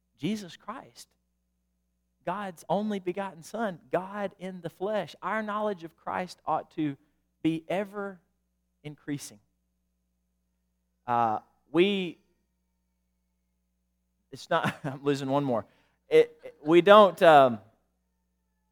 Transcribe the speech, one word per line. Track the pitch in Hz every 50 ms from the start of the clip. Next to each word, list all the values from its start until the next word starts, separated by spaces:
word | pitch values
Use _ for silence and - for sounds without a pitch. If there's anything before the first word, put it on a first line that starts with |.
| _ _ _ _
Jesus | 139 175 214 214 202 170 -
Christ | - _ - 220 262 - 117 _ - - _ _ _ _ _ _ _ _ _ _ _ _ _ _ _ _ _ _ _ _ _ _ _ _
God's | 170 175 202 208 190 175 - - -
only | 160 196 214 214 208 196
begotten | 185 180 175 196 196 196 185 165 156
Son, | - - 214 233 208 180 143 - -
God | - 165 185 185 202 208 202 190 196 _
in | 170 185 185 185
the | 165 165
flesh. | - _ 180 202 214 208 175 143 - - -
Our | 175 202 220 214
knowledge | 214 202 214 214 214 208 170 165
of | 160 -
Christ | _ _ 185 185 190 185 175 - - _
ought | - 156 151 - - _
to | - 156 147 139 - _ _ _ _ _ _ _ _ _
be | 160 160 160 160 -
ever | 165 190 208 196 202 208 196 202 190 175 _ _ _ _ _ _ _ _ _ _ _ _ _
increasing. | 147 151 - _ - 147 143 - - 117 104 _ _ _ _ _ _ _ _ _ _ _ _ _ _ _ _ _ _ _ _ _ _ _ _ _ _ _ _ _ _ _ _ _
Uh, | - 120 120 117 113 110 - - _ _ _ _ _ 135
we, | 160 180 202 202 196 185 170 - - _ _ _ _ _ _ _ _ _ _ _ _ _ _ _ _ _ _ _ _ _ _ _ _ _ _ _ _ _ _ _ _ _ _ _ _ _ _ _ _ _ _
it's | - 131 - -
not, | 175 165 - - - -
<laughs> | -
I'm | 147 131 147 139
losing | 143 143 135 143 131
one | 135 143 143
more. | 139 123 110 98 - _ _ _ _ _ _ _ _
It, | 147 156 156 - - _ -
it, | 127 - _ -
we | 147 165 175
don't, | 170 196 202 214 208 185 165 - 196
um, | 170 156 143 135 127 117 107 - - _ _ _ _ _ _ _ _ _ _ _ _ _ _ _ _ _ _ _ _